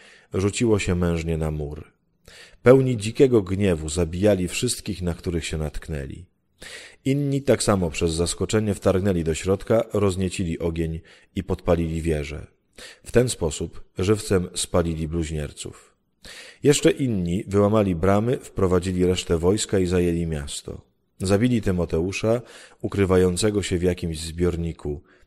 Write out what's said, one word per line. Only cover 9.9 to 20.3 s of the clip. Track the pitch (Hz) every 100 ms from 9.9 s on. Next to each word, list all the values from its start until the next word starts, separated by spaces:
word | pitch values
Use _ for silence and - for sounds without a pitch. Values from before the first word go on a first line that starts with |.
rozniecili | 101 101 92 92 - 87 80
ogień | 85 82 82 80 - - _ -
i |
podpalili | - 90 - 85 82 80
wieżę. | 80 76 71 73 - _ _ - - -
W | -
ten | 117 123
sposób | - 82 - 85 - - -
żywcem | 95 104 - 95 90 -
spalili | - 92 85 80 78
bluźnierców. | 85 78 78 71 - - - _ _ _ _ - - - -
Jeszcze | 135 143 160
inni | - 131 98 85 92 -
wyłamali | 101 101 110 98 82
bramy, | 95 101 117 135
wprowadzili | - - 95 90 92 90 90
resztę | 90 - 85
wojska | 87 107 - 101
i | 90
zajęli | 90 87 85
miasto. | 82